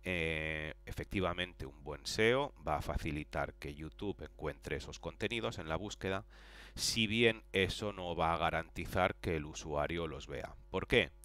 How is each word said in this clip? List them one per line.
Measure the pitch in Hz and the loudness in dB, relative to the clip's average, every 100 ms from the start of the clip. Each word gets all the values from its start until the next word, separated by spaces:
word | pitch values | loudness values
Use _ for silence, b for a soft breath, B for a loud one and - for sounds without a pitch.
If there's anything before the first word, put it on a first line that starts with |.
Eh, | - 90 80 80 78 78 78 - - | 0 0 2 0 0 -2 -4 -8 -12
efectivamente, | - 76 104 90 87 90 - 67 | -8 -4 0 0 0 -4 -4 -10
un | - | -10
buen | 71 71 71 | -10 -8 -4
seo | - 110 127 143 - 80 | 2 4 4 0 -6 -2
va | 73 | 0
a | |
facilitar | - 76 82 73 76 78 71 | 0 -2 -2 -2 -2 -2 -4
que | - 73 | -4 -10
YouTube | 71 78 - 104 95 | -8 -10 -6 -4 -4
encuentre | 78 - 78 71 - 73 | -8 -6 -6 -6 -4 -4
esos | - 73 | -6 -8
contenidos | 85 78 107 117 110 117 | -8 -4 -2 -2 -2 -4
en | 80 | -2
la | 80 | -2
búsqueda, | 101 - 95 95 - B B B B | -2 -4 -2 -2 -6 B B B B
si | - - - 110 | -2 0 2 2
bien | 110 117 110 - | 6 6 6 0
eso | 95 92 - 107 | 4 4 2 -4
no | 98 90 | -2 -2
va | 85 82 | 2 4
a | 82 | 4
garantizar | 80 80 82 - 85 - 92 - | 4 2 -4 -6 -2 4 2 2
que | - 80 | 0 0
el | |
usuario | 76 78 82 73 73 85 82 | -2 -8 -4 0 0 0 -4
los | 69 69 | -6 -8
vea. | 69 - - - | -8 -8 -12 -4
¿Por | 92 - | -4 4
qué? | 127 87 - | 4 4 0